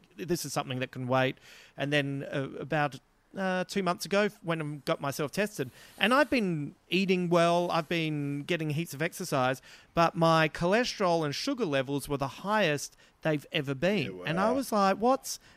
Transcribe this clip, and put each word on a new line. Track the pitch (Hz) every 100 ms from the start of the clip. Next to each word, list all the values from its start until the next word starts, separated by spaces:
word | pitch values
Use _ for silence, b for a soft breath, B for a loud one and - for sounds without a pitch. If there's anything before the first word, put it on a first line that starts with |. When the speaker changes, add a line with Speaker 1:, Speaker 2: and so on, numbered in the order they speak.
| - -
Speaker 1:
"This | 170 170 143
is |
something | 151 139 127
that | 127
can | 131 127
wait." | 131 131 131 B B B B
And | 139
then, | 147 139 139 143
uh, | 147 135 -
about, | 135 156 147 - _ _ _ -
uh, | 190 185
two | 180 202
months | 180 180 165
ago, | 196 208 208
went | 165 165
and | 151 147 143
got | 165
myself | 139 139 147
tested. | - 208 - 127 - B B
And | 202
I've | 262 302
been | 269 196 160 143 - -
eating | 180 190 185 175
well, | 170 170 175 175
I've | 165 160
been | 170 156 151 143 143
getting | 139 170 156
heaps | 147 170
of | 135
exercise, | 165 - 180 143 127 131 B B B -
but | 165 -
my | 165 160 156
cholesterol | - 175 214 247 - 190 170 151
and |
sugar | 139 - 262 202
levels | 139 131 143 139
were | 139
the | 135
highest | - 190 214 180 147 - - b b
they've | 160 151 -
ever | 165 139
been. | 135 175 208 117 92
Speaker 2:
Yeah, | 90
Speaker 1:
And | 165
I | 208
Speaker 2:
wow. | 262
Speaker 1:
was | 262
like, | 214 196 196
"What's | 240 269 - - b